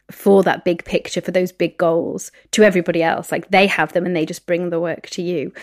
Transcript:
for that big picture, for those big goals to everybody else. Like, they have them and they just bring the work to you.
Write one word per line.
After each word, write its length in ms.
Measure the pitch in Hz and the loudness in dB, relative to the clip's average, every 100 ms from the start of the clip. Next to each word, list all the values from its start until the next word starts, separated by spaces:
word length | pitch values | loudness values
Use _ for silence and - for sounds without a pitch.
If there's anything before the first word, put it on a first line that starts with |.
| - | -20
for 320 | - 208 196 | -2 4 4
that 240 | 180 - 185 | 4 0 -2
big 180 | 170 | -2
picture, 380 | - 180 - 180 | -2 -6 -4 -8
for 100 | 175 | -2
those 200 | 180 180 | -2 -2
big 260 | - 170 - | -2 -4 0
goals 540 | 170 165 - 185 - _ _ | 0 0 -2 -8 -12 _ _
to 120 | - | 4
everybody 400 | 214 180 170 170 | 4 4 0 0
else. 280 | 165 - 170 | 0 -2 -4
Like, 180 | - 165 | -6 0
they 160 | 190 196 | 2 4
have 260 | - 156 | 2 0
them 120 | - 180 | -2 -2
and 80 | 175 | -2
they 100 | 156 | -4
just 220 | 170 - | -6 -4
bring 240 | 175 175 | -4 -2
the 80 | 170 | -4
work 280 | 170 - - | -4 -6 -10
to 100 | - | -8
you. 320 | 175 175 156 - | -4 -4 -6 -12